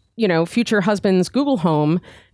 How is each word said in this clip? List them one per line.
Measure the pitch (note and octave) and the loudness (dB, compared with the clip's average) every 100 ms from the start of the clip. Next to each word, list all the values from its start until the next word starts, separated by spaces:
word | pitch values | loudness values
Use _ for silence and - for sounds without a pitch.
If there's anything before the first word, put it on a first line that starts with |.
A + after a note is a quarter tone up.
| _ - | _ -4
you | G#3 | 0
know, | E3 E3+ | 0 0
future | A#3+ A#3 G#3+ | -2 0 0
husband's | F#3 G#3 G3+ F#3 F3 | 0 0 0 0 0
Google | B3 C#4+ A#3 | -2 -2 0
home, | E3+ D3+ D3+ F3 - - _ | 0 0 0 -2 -6 -20 _